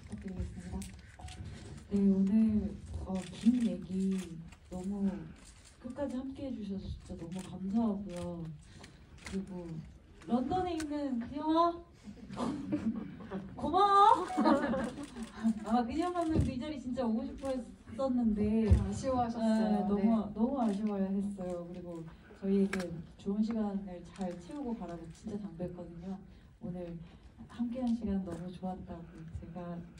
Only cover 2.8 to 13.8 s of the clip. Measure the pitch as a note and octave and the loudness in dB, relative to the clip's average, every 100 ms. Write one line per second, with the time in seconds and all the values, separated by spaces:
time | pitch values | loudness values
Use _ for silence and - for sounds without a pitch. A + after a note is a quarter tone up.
2.8 | - - - F#3+ - - G#3+ B3 A3 F3+ | -8 -8 -4 -4 -6 4 6 6 4 0
3.8 | E3+ F#3+ F#3+ F#3+ E3+ E3 E3 - - F3+ | -2 0 2 0 -4 -10 -12 -18 -12 -8
4.8 | F#3+ G3+ G3 E3 D#3+ - - - - - | -4 0 0 0 -8 -14 -20 -20 -20 -14
5.8 | B3 - C#4 B3 C4+ - C4+ A3 G3 G3 | -12 -4 -4 -2 -6 -6 -6 -6 -4 -6
6.8 | - - - F3+ E3+ F#3 - F#3 F#3+ A3+ | -6 -8 -8 -10 -8 -8 -8 -6 0 2
7.8 | A3+ G3 G3 F3 F3 E3+ D#3+ D3+ - - | 2 0 -4 -6 -6 -6 -8 -10 -16 -18
8.8 | - - - - - F#3+ F#3+ F3+ E3+ D#3+ | -20 -20 -20 -18 -6 -6 -6 -8 -8 -10
9.8 | - - - - - A#3+ D4 F#4 F4+ D#4+ | -12 -18 -20 -16 0 0 2 2 0 -2
10.8 | D4+ D4 C#4 A#3 A#3+ C#4+ D#4 D#4+ E4+ E4+ | -2 -2 -2 -2 -4 -2 4 6 6 2
11.8 | - - G#3 - - - - - - - | -10 -18 -16 -14 -12 -4 -4 -2 -2 0
12.8 | A3+ - - - - G3 - - D4 F4+ | 0 -2 -6 -10 -8 -8 -8 -4 2 6